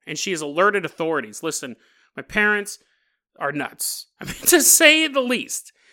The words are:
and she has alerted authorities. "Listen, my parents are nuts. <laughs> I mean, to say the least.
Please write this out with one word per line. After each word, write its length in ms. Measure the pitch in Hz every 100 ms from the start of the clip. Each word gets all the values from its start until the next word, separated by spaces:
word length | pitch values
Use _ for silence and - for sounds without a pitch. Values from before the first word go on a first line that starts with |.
| -
and 140 | 156
she 100 | -
has 120 | 170
alerted 440 | 147 147 202 202 160
authorities. 560 | - 165 156 110 104
"Listen, 340 | 160 - 135 113 _ _ _ -
my 60 |
parents 560 | - 208 208 208 202 - _ _ _ _ _ _
are 120 | 143
nuts. 540 | 147 131 - - - -
<laughs> 80 | _
I 40 | -
mean, 100 | -
to 260 | - 339
say 460 | - - 320 311 311
the 140 | 269
least. 520 | 247 240 - - - _ _